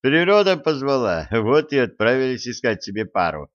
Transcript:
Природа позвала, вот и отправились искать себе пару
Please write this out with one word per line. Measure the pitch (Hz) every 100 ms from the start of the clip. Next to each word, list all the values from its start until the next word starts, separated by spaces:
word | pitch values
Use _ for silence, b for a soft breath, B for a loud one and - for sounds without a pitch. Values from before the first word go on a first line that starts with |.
Природа | 135 156 175 208 196 180
позвала, | 160 143 139 135 110 82 78
вот | 113 107 151 151
и | 139
отправились | 120 - 110 131 131 127 120
искать | 113 120 101
себе | - 101
пару | 104 98 85 78 71